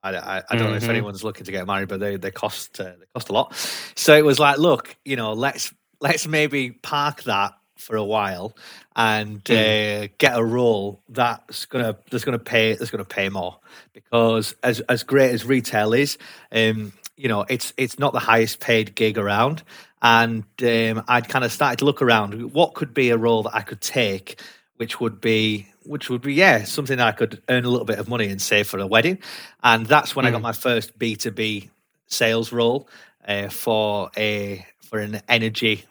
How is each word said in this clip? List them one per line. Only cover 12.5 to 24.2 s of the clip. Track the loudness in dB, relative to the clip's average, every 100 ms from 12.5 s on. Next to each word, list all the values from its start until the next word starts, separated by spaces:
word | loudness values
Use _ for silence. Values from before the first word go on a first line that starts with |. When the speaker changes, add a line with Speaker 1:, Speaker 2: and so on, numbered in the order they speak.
| 2 2
Speaker 1:
that's | 0 -6
gonna | -8
pay | -8 -4 -4
more." | -4 -8 -10 _ -20 -20
Because | -20 _ 2 4 2 -2 -2
as, | -2 -2
as | -2 -2
great | 2 4 4
as | 2
retail | 0 0 0 0 2
is, | 2 0 -4 -14 -20 -6
um, | 0 2 0 -6 -14 -20 _
you | -2
know, | -2 -2
it's, | -4 -4 -4
it's | -4 0
not | -2
the | 0
highest | 2 4 2 -2
paid | 0 2 2
gig | 0 0 0
around, | 0 2 0 -2 -10 -20 -20 _
and, | 6 6 4 -2 -8 -2
um, | 0 2 0 -2 0
I'd | 0 2
kinda | 0 0
started | 0 0 2
to | 0
look | 2
around, | 4 4 2 -6 -4
what | 2 2
could | 2 -4
be | 0 2
a | 4
role | 4 2
that | 0 -4
I |
could | -6 -10
take, | -4 0 0 -2